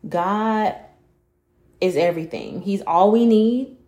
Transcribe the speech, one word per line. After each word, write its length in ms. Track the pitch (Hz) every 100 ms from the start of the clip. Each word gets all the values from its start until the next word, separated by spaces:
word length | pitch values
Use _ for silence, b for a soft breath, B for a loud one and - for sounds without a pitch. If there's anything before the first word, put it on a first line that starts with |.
| -
God 640 | 175 175 208 220 220 214 - - _ _ _ _ _ _ _ _ _
is 160 | 185 147
everything. 640 | 175 170 160 - - -
He's 200 | 196 196
all 300 | - 170 196
we 120 | 226
need. 520 | 233 220 220 247 269 -